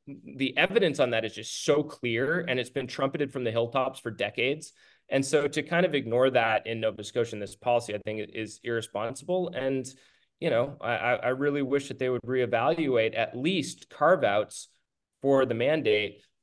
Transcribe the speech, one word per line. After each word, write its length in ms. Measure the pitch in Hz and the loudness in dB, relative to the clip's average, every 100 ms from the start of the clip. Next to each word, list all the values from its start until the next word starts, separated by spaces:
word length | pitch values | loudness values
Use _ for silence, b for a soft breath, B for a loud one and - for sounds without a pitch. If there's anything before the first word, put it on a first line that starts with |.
| - | -14
the 500 | 139 - 135 131 - | -18 -14 -6 -2 0
evidence 400 | 175 214 180 143 | 2 4 2 2
on 120 | 127 | 2
that 140 | 113 | 0
is 80 | 110 | -2
just 320 | 107 - - | -6 -12 -4
so 200 | - 143 | 2 2
clear, 560 | 151 - 123 113 135 170 | 0 -4 -4 -2 -2 -2
and 180 | - 127 | -2 -4
it's 100 | 120 | -4
been 200 | 139 123 | -6 -6
trumpeted 440 | - 135 135 139 | -2 -2 -2 -4
from 120 | 139 | -4
the 80 | 120 | -2
hilltops 480 | 113 117 131 127 - | 0 0 0 -2 -4
for 100 | 120 | -8
decades. 600 | 104 101 - 123 151 - - _ _ - | -4 -4 0 0 -2 -8 -20 _ _ -2
And 160 | 135 | 0
so 220 | 135 147 143 | 2 2 2
to 160 | 151 | -2
kind 240 | 147 170 180 | -2 2 2
of 80 | |
ignore 360 | 147 113 120 131 | 2 0 2 4
that 360 | 123 113 110 - | 4 4 2 0
in 140 | 113 | -2
Nova 240 | 110 104 | -2 -2
Scotia 320 | 101 123 113 107 | -6 -2 -2 -4
in 40 | |
this 160 | 101 - | -10 -4
policy, 380 | 127 120 113 | 2 2 2
I 40 | 104 | -6
think 240 | 104 110 104 | -4 -6 -6
is 260 | - 110 - | -8 -8 -8
irresponsible. 840 | 117 117 113 - 113 135 - 185 180 | -4 -4 -4 -4 -4 -6 -4 -2 -2
And, 360 | 147 135 135 127 - _ _ _ - | -4 -2 -2 -4 -12 _ _ _ -6
you 100 | 165 | 0
know, 260 | 117 127 - | 2 0 -4
I, 160 | 110 113 | -4 0
I, 180 | 113 | 0
I 140 | 123 120 | 0 0
really 340 | 131 143 143 | 0 0 0
wish 260 | 135 139 139 | 0 0 -2
that 100 | - | -4
they 100 | 127 | -2
would 140 | 123 | -2
reevaluate 960 | 117 127 120 113 131 160 147 123 110 110 | -2 -2 0 2 2 2 2 2 2 0
at 200 | 110 120 | -2 -2
least 520 | 147 190 90 - - | 0 0 -2 -8 -14
carve 360 | - 147 180 | 2 4 6
outs 440 | 117 101 104 - - _ _ _ _ _ | 4 2 0 -6 -18 _ _ _ _ _
for 240 | 139 135 131 | 4 4 4
the 80 | |
mandate 680 | 117 127 156 117 107 101 - _ _ | 2 2 2 4 2 2 -6 _ _